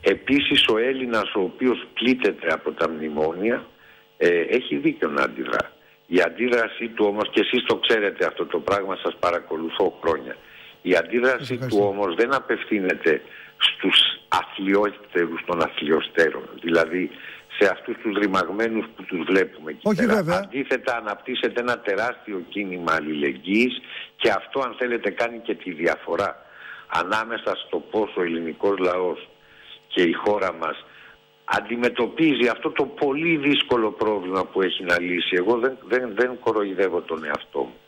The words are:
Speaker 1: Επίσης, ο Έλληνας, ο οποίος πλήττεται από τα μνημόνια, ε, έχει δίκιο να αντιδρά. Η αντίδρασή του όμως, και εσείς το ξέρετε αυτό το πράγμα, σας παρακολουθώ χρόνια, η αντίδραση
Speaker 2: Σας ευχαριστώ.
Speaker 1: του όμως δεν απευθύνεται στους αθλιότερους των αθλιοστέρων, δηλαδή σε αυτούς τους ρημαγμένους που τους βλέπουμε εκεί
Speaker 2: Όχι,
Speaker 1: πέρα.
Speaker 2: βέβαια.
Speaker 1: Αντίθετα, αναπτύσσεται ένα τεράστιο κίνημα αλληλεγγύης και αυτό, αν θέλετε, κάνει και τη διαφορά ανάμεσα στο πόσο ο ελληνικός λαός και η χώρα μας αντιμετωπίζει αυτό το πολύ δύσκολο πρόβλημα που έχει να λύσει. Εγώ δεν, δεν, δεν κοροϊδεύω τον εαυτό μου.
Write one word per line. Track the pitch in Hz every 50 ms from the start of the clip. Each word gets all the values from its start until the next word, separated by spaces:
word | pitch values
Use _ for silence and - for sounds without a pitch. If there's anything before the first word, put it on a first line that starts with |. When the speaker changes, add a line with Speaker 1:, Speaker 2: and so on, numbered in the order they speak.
Speaker 1:
Επίσης, | - 101 98 - - - 135 143 139 - 143 - - -
ο | 113 107
Έλληνας, | 117 127 135 135 131 120 117 110 101 - -
ο | 107
οποίος | 95 90 - - 131 127 113 - - - -
πλήττεται | - 110 123 131 127 123 101 87 - - 82 80
από | 78 - - 78
τα | - 82 80
μνημόνια, | 80 78 76 78 76 73 78 80 85 90 98 113 123 135 - - - _ - - - - _ _ _
ε, | _ - 87 87 85
έχει | 82 - - 127 131 - -
δίκιο | 71 143 165 147 - - 78
να | 73 71 67
αντιδρά. | 64 57 - 65 60 58 - - - - _ _ _ _ _ _
Η | _ 82 90
αντίδρασή | 87 85 82 - 117 123 120 120 113 107 - - 117 113
του | 113 - 107 104
όμως, | 101 107 104 95
και | - 113
εσείς | 101 - - 123 -
το | - 113
ξέρετε | - - - 120 110 104 98 90 - 92
αυτό | 80 - - 87
το | 85 - 85
πράγμα, | - - 98 101 98 98 95 90 -
σας | 87 82 -
παρακολουθώ | - 90 85 87 - - 82 80 82 82 - - 101 87 - - -
χρόνια, | 80 80 73 67 73 - - - - - - - - - - _
η | 90 90
αντίδραση | 85 82 - - 120 120 131 131 120
Speaker 2:
Σας | 131 123
ευχαριστώ. | 127 120 127 127 110 101
Speaker 1:
του | 101 101
όμως | 98 101 101 95 82
δεν | - 117 123 139
απευθύνεται | 131 - - 117 101 - - 110 104 95 90 85 - - 82 76 - - - - - - - - _
στους | - - - - - 190 - - - - - - - _
αθλιότερους | - 90 90 - - - 98 95 98 101 104 104 95 - - - - 90 85 80 - 80 -
των | - 87 85 80
αθλιοστέρων, | 78 - - - 76 80 78 - - - - 82 76 - - - - - - -
δηλαδή | 82 82 85 82 80 82 92 90 - - - - - - - - _ - -
σε | 104 98 90
αυτούς | - - - 117 - -
τους | 117 101 101
ρημαγμένους | 104 101 95 95 90 82 92 104 113 117 113 110 - - -
που | - 95
τους | - 95 87 80
βλέπουμε | 76 92 95 92 - - - - 78
εκεί | - - - 202
Speaker 2:
Όχι, | 220 170 240
Speaker 1:
πέρα. | 226 214
Speaker 2:
βέβαια. | 214 180 151 175 185 202
Speaker 1:
Αντίθετα, | 196 - 139 135 - 135 123 110 131 120
αναπτύσσεται | 117 110 107 101 - - - 127 120 - 120 113 120
ένα | 120 123 120 113
τεράστιο | - - 98 95 110 123 120 - - - 101 92 85 -
κίνημα | - 101 104 95 90 90 85 80 80
αλληλεγγύης | 80 76 78 78 76 73 76 67 65 76 90 98 110 123 127 120 - - - - - - - _
και | _ - 117
αυτό, | 101 95 - - - 139
αν | 135 123 110 -
θέλετε, | 127 123 120 113 104 101
κάνει | 90 - 120 117 120 113
και | 110 - -
τη | - - 92 87
διαφορά | 76 82 82 76 - - - 85 85 101 92 - - - - - - - - - - -
ανάμεσα | - - 80 85 92 104 110 113 113 117 107 - - 95 - -
στο | - - 85 - -
πόσο | - 107 107 95 -
ο | 101 90
ελληνικός | 85 82 82 82 80 76 - - 101 101 90
λαός | 90 90 87 92 92 87 80 - - - _ _ _ _ - - - - - - _ _
και | - - 90
η | 85 82
χώρα | - - 104 104 104 95 92 87
μας | 80 82 80 76 - - - - - - - - _ _ _ _ _ _
αντιμετωπίζει | - 82 104 107 - 117 120 120 120 - - 120 113 - - 165 160 139 117 120 117
αυτό | 113 - - -
το | - - 147
πολύ | 131 - - 151 143 135 147 160 175 165
δύσκολο | 151 135 143 143 - - - 127 120 110 107
πρόβλημα | 98 - 113 107 107 101 87 90 92 95 92
που | 87 - 95 95
έχει | 92 90 87 90
να | 87 87 87
λύσει. | 87 87 87 85 80 - 90
Εγώ | 90 90 101 120 120
δεν, | 113 135 131 123 - -
δεν, | 110 127 127 120 101
δεν | 101 123 127 127 117
κοροϊδεύω | - 117 110 107 101 101 92 87 98 92 82 87
τον | 80 - 82 80 78
εαυτό | 76 73 71 - - - 73
μου. | 65 62 - - _